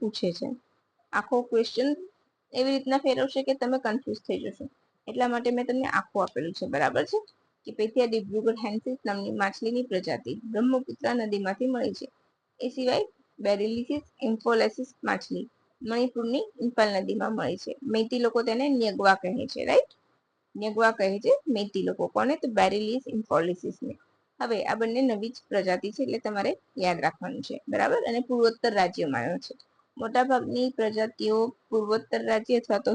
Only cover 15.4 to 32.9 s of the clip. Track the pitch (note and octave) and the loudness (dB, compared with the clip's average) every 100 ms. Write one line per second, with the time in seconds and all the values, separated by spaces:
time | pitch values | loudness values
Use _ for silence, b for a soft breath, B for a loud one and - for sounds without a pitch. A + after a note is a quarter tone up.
15.4 | B3 _ _ - A3 A#3 B3+ A#3+ A3+ C4+ | -8 _ _ -12 -4 -2 0 -2 -2 -2
16.4 | A4 - A#3+ B3 G#3+ G3 F#3+ G#3 F#3+ A3 | -4 -4 -2 2 2 2 -2 -2 -2 -2
17.4 | C#3 F#3 - - - A3 A3+ B3 A#3 A#3 | -4 -4 -8 -8 -2 0 0 0 2 2
18.4 | A3+ A3+ C#4+ C4 A3 F#3+ G3 F#3+ F3+ - | 0 0 2 2 2 4 4 4 2 -4
19.4 | - - - - - _ _ _ _ _ | -6 -4 2 4 4 _ _ _ _ _
20.4 | _ G3 G#3+ G#3+ A3+ A3 G3 G3+ D#4+ C#5 | _ -6 -4 2 4 4 0 2 4 2
21.4 | D#4+ G#3+ G#3 F#3+ F#3 F#3 F3 G#3+ A#3 D#4 | 2 0 0 -2 -2 -2 -2 2 2 0
22.4 | C4+ G#3 F#3+ G#3 G#3+ B3+ - A3 G#3+ D3+ | 0 2 2 2 -2 -4 -4 -6 0 2
23.4 | F3 F3+ - - - - _ _ _ - | 2 -2 -6 -8 -10 -12 _ _ _ -6
24.4 | A#3+ G#3 - A3 A3+ A#3+ C4 G#3 A3+ - | -2 -2 0 0 0 2 2 2 -4 -10
25.4 | - G3+ F#3 F3+ G3+ A3 B3 A3+ G#3+ G3+ | -4 0 0 0 -2 -4 -4 -2 -4 -2
26.4 | G3+ F4+ _ - F3+ E3 D3+ - F3 G3 | -2 -4 _ -2 0 2 0 -2 -8 -8
27.4 | - - - G#3 G#3 - - A#3 B3+ A#3+ | -8 -10 -2 2 2 2 0 -2 0 4
28.4 | A3+ A3+ A#3 G3+ F3+ F3+ D#3+ B2 B2+ F3+ | 4 4 0 2 2 2 -2 0 -2 -4
29.4 | - - _ _ _ - A3+ B3 C4 B3+ | -8 -18 _ _ _ -8 0 2 4 2
30.4 | - A#3+ B3+ C4 G#3+ G#3+ A3 - G#3+ A3 | 0 -2 -2 0 0 0 -2 -2 0 2
31.4 | A#3 - - A3 G#3 A3 - A3+ A3+ A3 | 0 -4 -2 0 2 0 0 -2 0 0
32.4 | A3+ A#3+ - G3+ - | 2 0 2 0 2